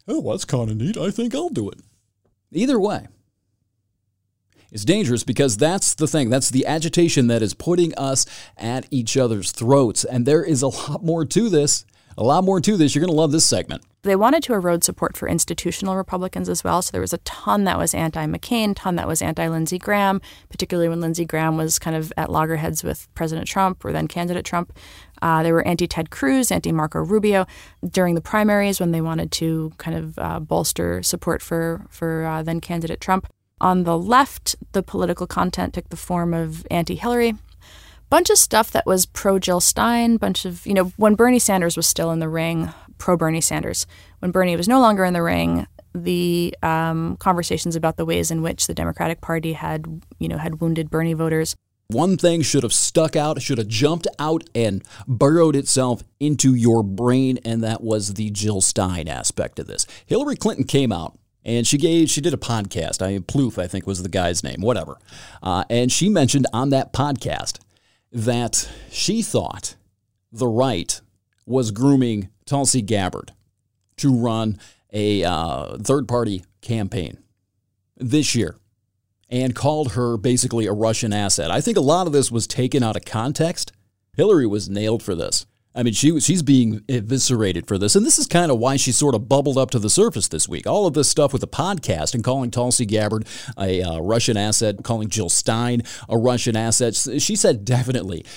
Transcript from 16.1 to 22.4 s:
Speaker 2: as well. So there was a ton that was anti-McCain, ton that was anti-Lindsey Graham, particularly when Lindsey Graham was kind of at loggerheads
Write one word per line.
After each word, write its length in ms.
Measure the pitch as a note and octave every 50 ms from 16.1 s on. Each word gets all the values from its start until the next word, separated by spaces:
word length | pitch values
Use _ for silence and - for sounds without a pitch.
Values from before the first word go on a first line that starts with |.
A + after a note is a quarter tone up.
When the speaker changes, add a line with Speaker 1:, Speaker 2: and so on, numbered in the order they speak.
| F#3+ F3+ F#3 F#3 - F3+ F3+ F3+
Speaker 2:
as 140 | F3 E3+ -
well. 180 | F3+ E3+ F3
So 80 | F3+ -
there 100 | - F#3
was 120 | - - -
a 60 | F3
ton 460 | - - - - - G3+ G3+ G#3 G3+
that 120 | F#3 F3+ F3
was 160 | E3+ E3 -
anti-McCain, 800 | - E3 D#3+ - D#3+ D#3 D3+ E3+ E3 - - B3 A#3 A3 G3+ G3
ton 200 | - - F#3+ F3+
that 120 | E3+ - -
was 140 | D#3+ -
anti-Lindsey 560 | F#3 E3 D#3+ - E3 E3 E3 D#3+ D#3+ - F3+ F3+
Graham, 440 | - - G#3 G#3 G3+ G3 G3 F#3+ - - - - - -
particularly 400 | - - F#3 - F3+ F3 E3+ E3
when 120 | E3 E3+
Lindsey 220 | E3+ E3 E3 F3 E3+
Graham 320 | D#3+ - D#3 D#3+ D#3+ D#3+
was 220 | D#3+ D#3+ D#3 D#3 -
kind 180 | - E3 D#3+
of 160 | D#3+ D#3 D#3+ - -
at 140 | D#3+ -
loggerheads 520 | E3 D#3